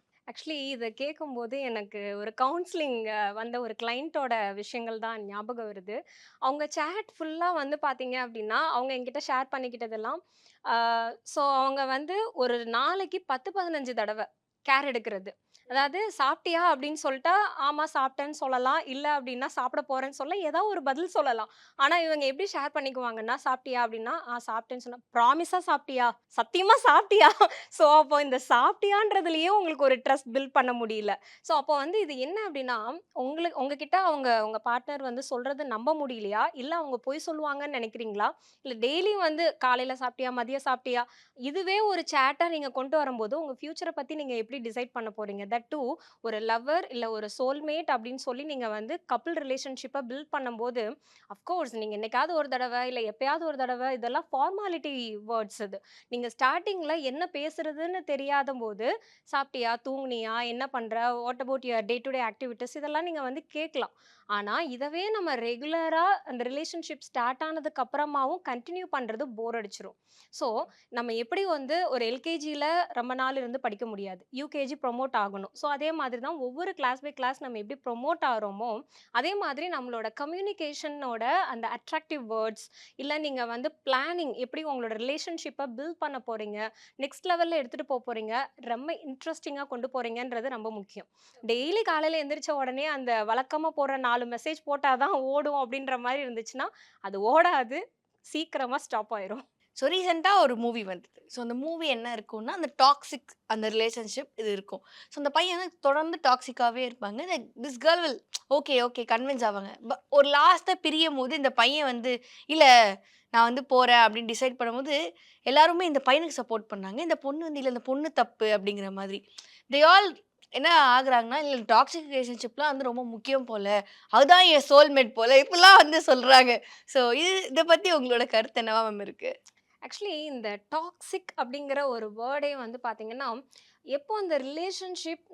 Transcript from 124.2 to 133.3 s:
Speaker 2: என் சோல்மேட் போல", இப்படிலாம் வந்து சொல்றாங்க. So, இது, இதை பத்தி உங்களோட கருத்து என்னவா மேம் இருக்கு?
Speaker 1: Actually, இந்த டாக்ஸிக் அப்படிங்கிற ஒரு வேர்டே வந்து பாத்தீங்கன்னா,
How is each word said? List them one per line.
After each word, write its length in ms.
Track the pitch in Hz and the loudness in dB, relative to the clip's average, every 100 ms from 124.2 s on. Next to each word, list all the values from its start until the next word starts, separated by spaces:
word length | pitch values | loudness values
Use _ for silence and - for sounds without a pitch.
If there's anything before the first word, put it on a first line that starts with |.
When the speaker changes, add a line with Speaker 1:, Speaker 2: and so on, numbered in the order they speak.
| 277 359 370 | 12 12 12
Speaker 2:
என் 220 | 294 285 | 8 10
சோல்மேட் 440 | 285 302 269 226 | 10 10 8 4
போல", 260 | 226 233 269 | 2 8 8
இப்படிலாம் 380 | 285 349 370 381 | 8 12 12 12
வந்து 240 | 302 320 330 | 12 6 4
சொல்றாங்க. 460 | 262 247 262 254 233 - - - | 4 10 10 10 4 -2 -20 -2
So, 260 | 269 240 | 2 4
இது, 340 | 254 349 381 370 | 4 2 0 0
இதை 180 | 262 | 2
பத்தி 300 | 330 330 370 | 6 4 4
உங்களோட 340 | 320 254 240 262 | 2 2 0 2
கருத்து 340 | 220 226 - | 0 0 -2
என்னவா 220 | 226 220 | 0 0
மேம் 180 | 220 208 | 0 -4
இருக்கு? 300 | 196 - - - _ _ _ _ | -10 -10 -10 -10 _ _ _ _
Speaker 1:
Actually, 360 | 254 - 403 311 | -18 -10 -8 -8
இந்த 260 | 302 262 214 208 _ | -8 -8 -8 -10 _
டாக்ஸிக் 640 | 302 339 - - 381 - - | -8 -8 -12 -10 -10 -8 -8
அப்படிங்கிற 520 | 247 277 285 277 285 | -8 -8 -6 -4 -2
ஒரு 260 | 233 214 | -4 -8
வேர்டே 380 | 214 240 285 285 277 | -8 -6 -4 -4 -6
வந்து 240 | 226 247 | -10 -10
பாத்தீங்கன்னா, 440 | 240 220 220 247 269 | -10 -10 -10 -8 -8